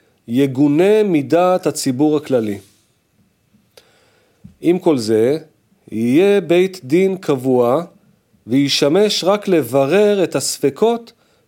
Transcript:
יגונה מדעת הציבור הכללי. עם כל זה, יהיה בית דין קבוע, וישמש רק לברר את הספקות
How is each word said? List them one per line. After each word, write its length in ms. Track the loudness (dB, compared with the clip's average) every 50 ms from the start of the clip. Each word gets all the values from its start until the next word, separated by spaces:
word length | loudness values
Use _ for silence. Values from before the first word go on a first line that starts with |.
| _ _ _ _ _ -4
יגונה 720 | -2 0 0 0 0 0 0 2 2 2 2 2 2 2 2
מדעת 640 | 0 0 -2 0 0 0 2 2 2 0 0 -2
הציבור 500 | -4 -4 -4 -4 -4 -2 0 0 0 0
הכללי. 420 | -2 -2 -2 -2 -2 -2 -4 -8 -10 -14 _ _ _ _ _ _ _ _ _ _ _ _ _ _ _ _ _ _ _ _ _ _ -20 _ _ _ _ _ _ _ _ _ _ _ _ -20 -20 -18 _
עם 180 | -2 0 0 0
כל 180 | 0 0 0
זה, 400 | 0 0 0 0 2 2 0 0 -4 -8 -14 _ _ _ _ _ _ _ -12
יהיה 500 | -6 -4 -2 0 2 2 4 4 2 0
בית 380 | 0 0 2 2 2 0 -4 -10 -4
דין 340 | -2 0 2 2 0 -2
קבוע, 680 | -2 -4 -4 -4 -2 0 0 2 2 2 2 0 0 -2 -6 _ _ _ _ _ _ _ _ _ _ _
וישמש 760 | -2 -2 0 0 0 0 0 0 2 2 2 2 0 -2 -2 -2
רק 240 | 0 -2 -2 0
לברר 760 | 0 0 0 0 0 0 0 0 2 2 2 2 2 2 0 -2
את 120 | -2 -4
הספקות 760 | -4 -6 -6 -4 -2 -2 -2 0 0 0 0 0 -2 -6 -14 -20 _ _ _ _ _ _